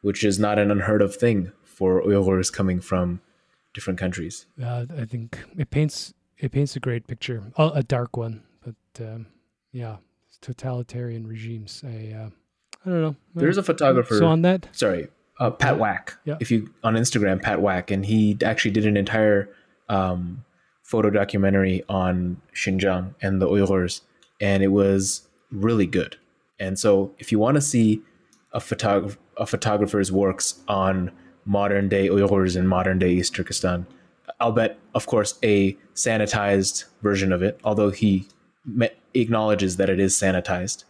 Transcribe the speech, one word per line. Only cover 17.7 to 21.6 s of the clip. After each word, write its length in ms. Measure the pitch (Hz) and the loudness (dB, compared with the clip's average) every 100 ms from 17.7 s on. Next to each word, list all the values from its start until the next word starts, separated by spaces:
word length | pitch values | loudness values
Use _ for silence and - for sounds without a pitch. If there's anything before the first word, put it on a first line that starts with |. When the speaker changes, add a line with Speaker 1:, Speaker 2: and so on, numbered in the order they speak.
| 92 90 | 0 -2
Speaker 1:
and 120 | 98 | -4
he 320 | 101 110 107 104 | 2 4 4 2
actually 280 | - 113 113 | 0 0 0
did 140 | 104 107 | 2 2
an 100 | 101 | 2
entire, 580 | 98 110 107 101 98 - _ _ - | 0 2 4 4 0 -12 _ _ -4
um, 560 | 101 92 90 87 90 - _ _ _ | -2 0 -2 -6 -10 -16 _ _ _
photo 260 | - 113 107 | -4 0 2
documentary 760 | 101 98 104 98 98 | 2 0 2 2 4